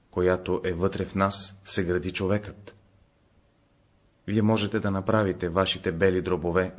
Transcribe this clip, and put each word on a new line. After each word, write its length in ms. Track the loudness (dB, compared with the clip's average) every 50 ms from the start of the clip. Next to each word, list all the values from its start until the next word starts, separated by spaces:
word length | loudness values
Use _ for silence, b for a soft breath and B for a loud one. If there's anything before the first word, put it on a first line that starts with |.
| _ _
която 500 | -2 0 2 2 2 2 0 -2 -2 -2 -2
е 80 | -2 -2
вътре 320 | 0 0 0 0 -2 -6
в 100 | -4 0
нас, 460 | 0 0 0 0 -2 -6 -8 -10 -12 -10
се 200 | -6 -4 -2 0
гради 280 | 0 0 0 -2 -4 -4
човекът. 640 | -2 0 0 0 0 -2 -6 -14 -16 -18 -20 -20 _ _ _ _ _ _ _ _ _ _ _ _ _ _ _ _ _ _ _ _ _ _ _ _ _ _ _ _ _ _
Вие 160 | -2 0 2 4
можете 380 | 4 4 2 2 0 -2 -2
да 100 | -2 -2
направите 580 | -2 -2 0 0 2 2 2 0 0 -2 -4 -2
вашите 440 | 0 2 2 2 0 -2 -4 -4 0
бели 300 | 2 2 4 4 2 0
дробове 520 | 0 0 0 0 0 2 2 0 0 -2